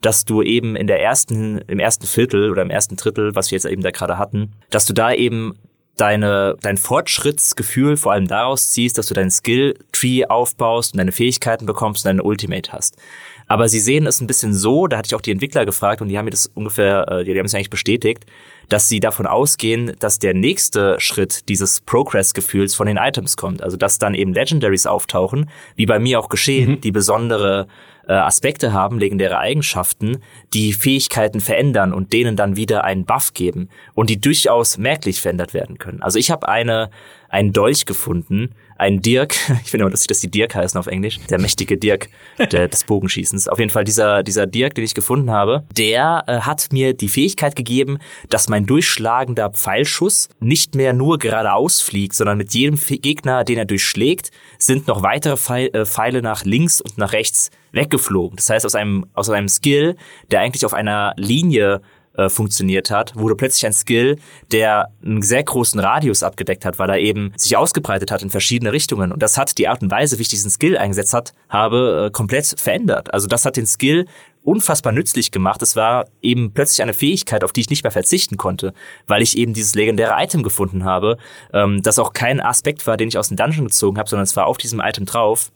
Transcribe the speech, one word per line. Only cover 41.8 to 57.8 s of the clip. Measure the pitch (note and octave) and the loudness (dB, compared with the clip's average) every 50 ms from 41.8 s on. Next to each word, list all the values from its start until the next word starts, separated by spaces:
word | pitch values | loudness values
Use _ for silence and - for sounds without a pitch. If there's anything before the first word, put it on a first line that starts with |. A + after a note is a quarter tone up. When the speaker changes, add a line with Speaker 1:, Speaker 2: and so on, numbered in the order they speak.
| G#2+ G#2 G2+ F#2+ - - - - - - - | 2 2 2 2 -2 -10 -16 -20 -20 -20 -4
Speaker 2:
<laughs> | - - - | -4 -2 0
Speaker 1:
der, | - F2 F2 | 2 2 2
des | E2+ - - - | 2 0 -4 0
Bogenschießens. | - G#2+ G2 F#2+ F#2+ - - F#2 - - G2 - | 0 0 0 0 -2 -4 -2 -4 -4 -2 -2 -2
Auf | - - G#2+ | -2 0 0
jeden | A#2 A2 | 0 0
Fall | - A2+ G#2 | 0 0 0
dieser, | A2 G#2+ - G#2+ G#2 G#2 G2+ | 0 2 2 2 4 2 2
dieser | F#2+ G#2 F#2+ G#2 G2+ | 0 0 0 0 -2
Dirk, | F#2+ G2 A2+ B2+ C3+ - | 0 0 0 0 0 -2
den | - A2+ | -4 -6
ich | A2 - | -4 -4
gefunden | - - - B2 C#3+ C#3 A#2+ | -4 -2 0 0 0 2 2
habe, | A2 G#2 G2+ G#2 B2 D3 D3 - - | 2 2 2 2 0 -2 -4 -6 -2
der, | - A2 G#2+ A2 A#2+ C#3 D#3+ E3+ E3 - | 0 0 2 2 2 2 2 0 0 -2
äh, | - B2 A#2+ | -2 -4 -2
hat | A2+ C3+ D3+ D3+ - - C#3 | -2 -2 -4 -4 -4 -2 0
mir | C3+ C3 C3 B2+ | 0 2 0 0
die | B2+ - | 0 -2
Fähigkeit | G2 - C#3 C#3 F#3+ - - D3+ D3 D3 | -2 0 2 2 0 0 0 -2 -2 -2
gegeben, | D3 B2+ A#2 A#2+ C3 C#3 C3+ C#3 C#3+ - - - - - | -4 -4 -2 0 0 0 0 -2 -8 -8 -16 -20 -20 -6
dass | - - A2 - - | -2 2 2 2 4
mein | A2 G#2+ G#2 | 2 0 2
durchschlagender | G2 C3 D3+ F3 - - - A2 A2+ A#2 B2 C3 B2 A#2+ A#2 G#2+ G2+ | 4 2 2 4 2 -2 -2 0 0 0 0 0 -2 -2 -2 -2 -2
Pfeilschuss | G2+ - - - F#2+ A2+ D3 C#3+ - - F3 G3+ - - - - _ _ | -2 -4 -2 0 0 0 0 0 0 0 0 2 2 0 0 -2 _ _
nicht | A2+ A2+ D3 E3+ - - - | 0 0 2 2 0 -2 0
mehr | C3+ C3+ C3 | 0 2 2
nur | B2+ B2 C3+ D3+ E3 D#3 | 2 2 2 2 2 2
geradeaus | - A2+ A2 A2 A2 G#2 G2 G#2+ C3+ F3+ - - | 0 -2 0 0 0 2 2 2 2 2 0 0
fliegt, | - - - G2+ G2+ F#2+ - | -2 -2 -2 -2 -2 -2 0
sondern | - A2+ G#2 G#2 | 0 0 0 0
mit | G#2 G#2 G2+ - | -2 -2 -4 -2
jedem | B2 C3+ C#3+ D3+ | 0 2 2 2
Fe-, | D3 - - C#3 - | 0 -2 -2 -4 -2
Gegner, | - C#3 D3+ D3 - C3+ B2 - - | -2 -2 -2 -2 -2 0 0 0 0
den | B2 A#2+ A2+ | 0 0 -2
er | G#2+ | 0
durchschlägt, | G2 G#2 F#2+ - - - G2+ A2+ C#3 F3+ F#3 - - _ - - - - | -2 -2 -2 -2 -2 -2 0 2 0 0 0 -4 -14 _ -16 -20 -20 -6
sind | - - - C3 C#3 D3+ | -2 0 2 2 0 0
noch | - - G2+ F#2 | -2 -2 0 0
weitere | G2 A2+ D3 D3 D#3 C#3 | 0 0 0 0 -2 -2
Pfeil-, | C3 - - A#2+ B2 B2+ B2+ - | -2 -2 -4 -2 -2 -2 0 0
äh, | A2 A2 | -2 -2
Pfeile | G#2 - - A2 A#2+ B2+ B2+ | -2 -2 -2 -2 0 0 -2
nach | A#2+ A2+ G#2+ - - | -2 -2 -4 -2 -2
links | F#2+ G#2 B2+ E3 E3+ - - | 0 2 2 2 2 2 -2
und | - - - | -2 -6 -4
nach | - G#2 - - | -4 -2 0 0
rechts | G#2+ A2 - - - - - _ _ _ _ | 0 -2 0 0 -2 -2 -2 _ _ _ _
weggeflogen. | - A#2 | -2 -2